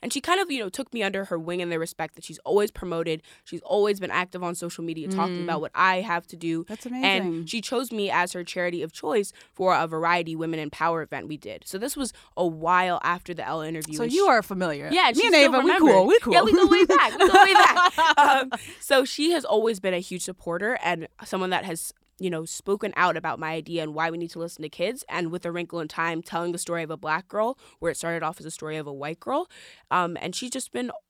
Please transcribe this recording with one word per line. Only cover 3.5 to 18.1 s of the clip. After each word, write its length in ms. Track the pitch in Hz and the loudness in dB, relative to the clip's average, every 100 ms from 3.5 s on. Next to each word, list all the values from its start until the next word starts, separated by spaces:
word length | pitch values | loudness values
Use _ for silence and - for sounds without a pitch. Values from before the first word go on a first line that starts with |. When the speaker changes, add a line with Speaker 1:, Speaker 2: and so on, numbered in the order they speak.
| 170 | -14
Speaker 1:
always 400 | - 196 208 202 | -2 2 2 0
been 100 | 185 | -2
active 320 | 110 180 185 | -2 -2 -6
on 140 | 180 175 | -8 -6
social 260 | 170 - | -10 -8
media 240 | 170 160 156 | -8 -8 -6
talking 300 | 190 175 175 | -2 -2 -2
Speaker 2:
Mm. 20 | |
Speaker 1:
about 160 | 175 160 | -4 -4
what 100 | 156 - | -6 0
I 240 | 185 185 | 2 2
have 260 | 214 170 - | -2 -6 -6
to 100 | 175 | -10
do. 280 | 165 165 170 | -6 -6 -6
Speaker 2:
That's 180 | 214 | -12
Speaker 1:
And 80 | 247 | -12
Speaker 2:
amazing. 540 | 247 196 190 190 165 165 | -2 0 0 -2 -6 -6
Speaker 1:
she 140 | 233 | -8
chose 320 | 202 247 254 | -4 -4 -4
me 180 | 226 196 | -4 -2
as 220 | 165 180 | 0 -2
her 100 | 180 | -4
charity 400 | 175 - 175 175 | -10 -4 -4 -4
of 100 | 156 | -8
choice 400 | - - 254 202 - - | -8 -2 -2 -2 -8 -20
for 240 | _ 185 165 | _ 2 2
a 100 | 165 | 2
Variety 480 | 160 165 175 165 | -2 0 0 0
Women 240 | 160 165 160 | -6 -4 -4
in 120 | 151 | -6
Power 320 | - 160 165 | -2 -2 0
event 260 | 151 139 87 | -4 -10 -10
we 80 | 151 | -12
did. 260 | - 98 - | -12 -14 -10
So 120 | 190 | -8
this 180 | 240 285 | -8 -6
was 160 | 262 - _ - | -8 -8 _ -2
a 80 | 180 | -2
while 520 | 160 160 180 185 175 | -2 0 2 2 0
after 280 | - 180 - | -2 -4 -6
the 140 | 175 107 | -10 -8
Elle 140 | 156 | -6
interview, 340 | 156 160 156 156 | -6 -8 -8 -6
Speaker 2:
So 40 | |
Speaker 1:
and 100 | 233 | -2
Speaker 2:
you 120 | 294 | 2
Speaker 1:
she 40 | 392 | 4
Speaker 2:
are 120 | 247 | 4
familiar. 480 | 202 190 180 143 147 | 2 -4 -4 -4 -2
Speaker 1:
Yeah, 200 | 339 330 | 2 2
Speaker 2:
Me 80 | 240 | 4
Speaker 1:
she 60 | 453 | 4
Speaker 2:
and 80 | 339 | 8
Speaker 1:
still 80 | 277 | 8
Speaker 2:
Ava, 60 | 262 | 6
we 100 | 269 | 4
Speaker 1:
remembered. 220 | 359 311 | 4 8
Speaker 2:
cool, 140 | 190 190 | 8 8
we 100 | 427 | 4
cool. 140 | - | 6
Speaker 1:
Yeah, 80 | 349 | 4
we 100 | 220 | 6
go 140 | 330 349 | 6 6
way 180 | 339 | 6
back. 320 | 381 370 240 - | 6 6 4 4
We 120 | 359 | 6
go 160 | 392 | 8
way 100 | 392 | 10
back. 380 | 392 381 285 359 - | 10 8 6 4 4
Speaker 2:
<laughs> 200 | 320 | 2